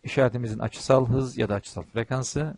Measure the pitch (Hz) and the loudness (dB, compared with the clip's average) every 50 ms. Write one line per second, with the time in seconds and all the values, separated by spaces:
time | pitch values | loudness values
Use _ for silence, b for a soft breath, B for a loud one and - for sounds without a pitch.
0 | - - - - 131 123 110 123 123 113 110 110 113 110 - - - - 131 131 | -12 -2 2 4 4 4 2 0 -4 -4 -4 -4 -4 -4 -6 -2 2 4 4 6
1 | 131 120 117 135 135 123 117 - 107 98 101 101 - - - 92 85 - - 113 | 6 4 2 2 0 0 -2 -2 0 0 0 -2 -4 -6 -10 -10 -10 -6 -4 -4
2 | 113 - 131 131 127 - - 143 151 156 - | -4 -2 -2 -4 -4 -4 -4 -4 -4 -4 -6